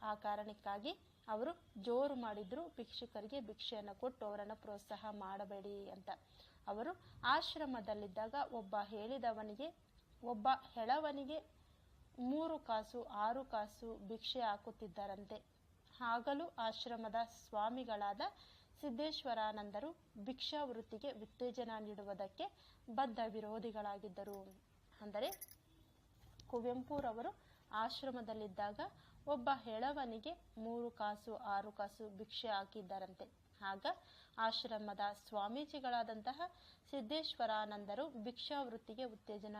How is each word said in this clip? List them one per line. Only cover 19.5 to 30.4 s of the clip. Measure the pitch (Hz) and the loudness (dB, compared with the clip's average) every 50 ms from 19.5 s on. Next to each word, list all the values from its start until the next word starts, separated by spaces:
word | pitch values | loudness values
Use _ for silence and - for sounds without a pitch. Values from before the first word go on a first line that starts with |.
| 214 214 208 202 196 208 262 320 339 - - - - | 2 0 -2 0 0 0 0 0 -4 -6 -14 -16 -10
ಭಿಕ್ಷಾ | 220 202 226 254 - - - 302 294 294 | -6 -2 -2 -2 0 0 0 2 2 2
ವೃತ್ತಿಗೆ | 262 233 226 220 - - - - 285 | 2 0 -2 -4 -6 -6 -4 -2 -2
ಉತ್ತೇಜನ | 247 214 214 - - - 247 247 240 254 233 226 226 214 | -4 -4 -8 -10 -4 0 0 0 0 0 -2 0 -2 -2
ನೀಡುವುದಕ್ಕೆ | 214 208 208 202 202 202 196 180 196 190 - - 339 403 - - - - - - - - | -4 -4 -6 -6 -4 -4 -2 -2 -2 -4 -2 -4 -4 -4 -4 -8 -20 -20 -20 -16 -8 -2
ಬದ್ಧ | 226 233 277 254 220 240 226 | 4 4 4 4 4 0 0
ವಿರೋಧಿಗಳಾಗಿದ್ದರು. | 220 202 220 220 208 214 226 202 233 214 214 208 202 202 202 202 208 180 196 196 208 202 196 190 190 190 - - - - - - - - - | 0 0 -2 -4 -2 -4 -2 -4 -4 -2 -2 -2 -2 -2 -2 -4 -6 -6 -6 -6 -6 -6 -8 -10 -12 -16 -20 -20 -20 -20 -20 -20 -20 -16 -12
ಅಂದರೆ | 214 208 196 208 254 349 - - - - - - - - - - - - - - - - - - - - - - - | -8 -2 0 2 2 2 2 -2 -10 -14 -16 -20 -20 -20 -20 -20 -20 -20 -20 -20 -20 -20 -20 -20 -20 -20 -18 -16 -8
ಕುವೆಂಪುರವರು | - - 240 226 247 247 254 254 - 294 285 285 240 214 220 254 370 427 - - - - - - - | -2 0 2 2 2 2 0 0 0 0 0 2 0 0 0 -2 -2 -4 -6 -14 -20 -20 -20 -10 -2
ಆಶ್ರಮದಲ್ಲಿದ್ದಾಗ | - 214 226 240 - - - 269 247 247 226 214 220 214 214 202 185 - 208 202 208 226 320 403 - - - - - - - | 0 2 2 2 0 -2 -2 -2 -2 -2 -4 -4 -4 -4 -4 -4 -2 0 -2 0 0 -2 -6 -6 -6 -10 -20 -20 -16 -6 0
ಒಬ್ಬ | 285 294 254 240 277 269 | 2 2 4 6 4 4
ಹೆಳವನಿಗೆ | 247 - 233 214 220 240 269 294 294 269 240 220 220 214 294 349 349 | 4 2 -2 0 2 2 2 2 2 0 -2 -4 -4 -4 -6 -6 -6